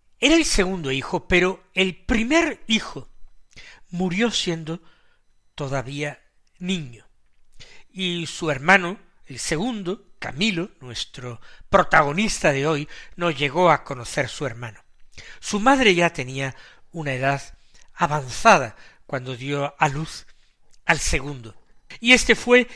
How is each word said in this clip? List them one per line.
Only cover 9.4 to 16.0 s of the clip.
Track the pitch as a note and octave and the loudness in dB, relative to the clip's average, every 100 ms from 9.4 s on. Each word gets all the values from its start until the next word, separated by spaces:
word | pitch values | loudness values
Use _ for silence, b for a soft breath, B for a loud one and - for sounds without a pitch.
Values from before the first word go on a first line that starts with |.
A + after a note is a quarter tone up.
| - D#3 A3+ A3 F3+ G#3 - - A#2 | -4 -2 -2 -4 -6 -8 -10 -14 -10
Camilo, | C3+ A3 F3 F#3 - | -2 0 0 -6 -10
nuestro | B2+ A2+ - - B2 A#2 b b b | -14 -10 -12 -12 -14 -14 b b b
protagonista | F#3+ F3 D#3 C#3+ D3+ A3 - F3 | 4 6 4 4 2 -2 2 2
de | C#3 D3 | 2 0
hoy, | D3+ D3 B B - | -2 -4 B B -4
no | F3 | -4
llegó | C#3 C#3+ C#3+ F3+ | 0 -2 4 4
a | D3 | 4
conocer | - C3 A#2+ - B2+ | 0 -10 -8 -4 -4
su | - C#3 | -4 -8
hermano. | A#2 A#2 G#2 _ - - - B B | -8 -14 -14 _ -20 -20 -18 B B
Su | - G#3 | -6 0
madre | A3+ C#4 A#3 | 4 6 6
ya | F3 | 6